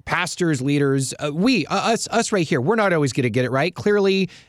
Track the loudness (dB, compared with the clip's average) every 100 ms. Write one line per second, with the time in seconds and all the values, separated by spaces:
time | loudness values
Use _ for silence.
0 | -6 -4 -4 -2 0 0 0 0 2 0
1 | -2 -6 -6 0 0 0 0 -2 0 -2
2 | -2 -2 0 0 0 0 2 2 2 2
3 | 0 0 0 0 0 0 -2 -2 0 2
4 | 2 2 0 -6